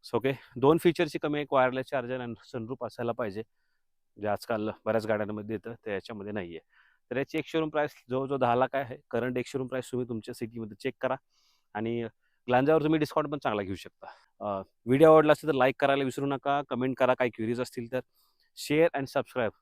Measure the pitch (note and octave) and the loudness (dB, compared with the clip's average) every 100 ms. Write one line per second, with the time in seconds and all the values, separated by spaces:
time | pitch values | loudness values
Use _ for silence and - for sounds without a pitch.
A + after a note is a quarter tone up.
0 | - A2+ B2+ C3+ - B2 C3+ E3 F3 D#3+ | -4 -2 -2 -4 -10 2 4 6 4 2
1 | D#3+ E3 D#3 D3 C#3+ C#3 B2+ B2+ C3 C#3 | -2 -2 -4 -4 0 2 2 0 -4 -6
2 | A#2+ B2+ A#2+ A2 - B2+ A2+ C3 A#2 - | -4 -6 -8 -10 -10 -10 -8 -8 -10 -6
3 | A#2+ A2+ A2+ G2 A2+ _ _ _ _ _ | -4 -2 -4 -6 -12 _ _ _ _ _
4 | _ - G#2 G2+ - A2+ G#2+ G2+ A2 A2 | _ -6 -2 -2 -2 -4 -4 -6 -2 -2
5 | G#2+ G#2+ G#2 G#2+ G#2 A2 A2+ A#2 A2 F#2+ | 0 -2 -2 -6 -6 -8 -8 -12 -6 -6
6 | - A2 G2+ G#2 F2 D#2+ _ _ _ _ | -6 -12 -8 -8 -8 -12 _ _ _ _
7 | _ B2 C#3 D#3+ - D#3+ D#3 D3+ D3 - | _ -6 -4 -6 -4 -4 -2 -2 -2 -6
8 | _ B2+ C3+ C#3 B2+ A#2+ B2+ C#3 B2+ C3+ | _ -4 -2 0 2 2 2 -2 -6 -12
9 | _ A#2 B2+ B2 A#2+ C3 B2+ C3 - B2 | _ -4 -2 -4 -4 -6 -4 -6 -6 -6
10 | B2 A2+ G#2 A#2+ A2+ A#2 A2 G#2 C3 - | -4 -6 -8 -10 -10 -8 -12 -8 -8 -4
11 | C3 C3+ _ _ _ _ _ G#2 A2+ A#2 | -4 -4 _ _ _ _ _ -6 -4 -4
12 | A2+ _ _ _ - B2 C#3 D#3+ D3+ D#3+ | -6 _ _ _ 2 4 6 4 4 2
13 | D3 - D3 C#3+ C#3 G#2 F#2+ F#2+ - _ | 2 0 -2 -4 -2 -2 -2 -8 -10 _
14 | - - _ _ G#2 G2 F#2+ _ A2+ C3+ | -20 -20 _ _ -6 -6 -8 _ 0 6
15 | D#3+ D#3 D3+ D3 D3+ C3+ B2+ - C#3 C#3 | 10 10 8 4 2 2 2 4 2 2
16 | C3+ C3 C#3 C#3 C#3+ C#3+ C#3 A#2+ C3 B2+ | 0 -2 -4 -2 -2 -2 -2 -2 -2 2
17 | B2+ B2+ B2 - A2 A#2+ B2 - A#2 B2+ | 2 4 0 -2 -4 -4 -4 -8 -6 -8
18 | - _ _ _ _ - - D3 E3 C#3 | -8 _ _ _ _ -14 -2 4 4 2
19 | C3+ C#3+ A#2+ B2+ A2 - | -2 -4 -2 -2 -2 -2